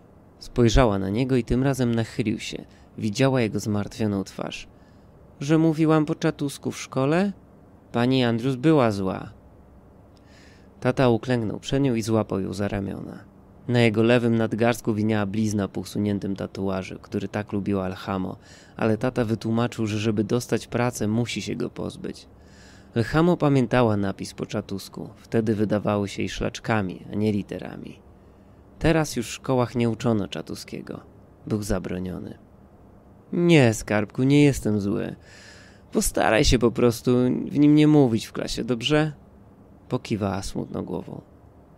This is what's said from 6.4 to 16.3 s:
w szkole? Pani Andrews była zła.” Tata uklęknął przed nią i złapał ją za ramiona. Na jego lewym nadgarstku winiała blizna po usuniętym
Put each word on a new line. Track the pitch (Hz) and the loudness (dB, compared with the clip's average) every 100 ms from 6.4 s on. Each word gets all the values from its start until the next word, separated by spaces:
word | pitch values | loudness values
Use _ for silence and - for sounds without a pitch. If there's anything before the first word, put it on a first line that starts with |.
| 143 - 123 | -6 -6 -8
w | - | -8
szkole? | - 127 135 165 202 - - - - - - | -6 -2 0 2 0 -4 -16 -20 -20 -20 -6
Pani | 120 123 131 | 0 2 4
Andrews | 120 117 131 127 | 2 2 -2 0
była | 147 156 117 | 4 4 4
zła.” | 101 95 98 - - - - - - - - - - - - - - - - | 0 -4 -6 -10 -18 -20 -20 -20 -20 -20 -20 -20 -20 -20 -20 -20 -20 -20 -6
Tata | 123 127 127 | -2 2 4
uklęknął | 113 - 123 107 104 | 2 2 -2 -2 -6
przed | - 135 | -2 0
nią | 139 113 | 2 0
i | |
złapał | 110 110 104 98 | 0 0 0 -2
ją | 95 | -4
za | 95 101 | -4 -4
ramiona. | 101 98 92 92 - - - - - - | -4 -6 -8 -12 -14 -18 -20 -20 -14 -2
Na | 120 | 2
jego | 117 107 | 4 4
lewym | 113 123 117 113 | 4 4 4 2
nadgarstku | 110 107 117 117 - | 0 0 0 0 -2
winiała | 107 107 107 101 | 0 0 0 0
blizna | 107 107 104 95 | -2 -2 0 -2
po | 95 | -4
usuniętym | 92 107 104 101 101 | -6 -2 0 0 -2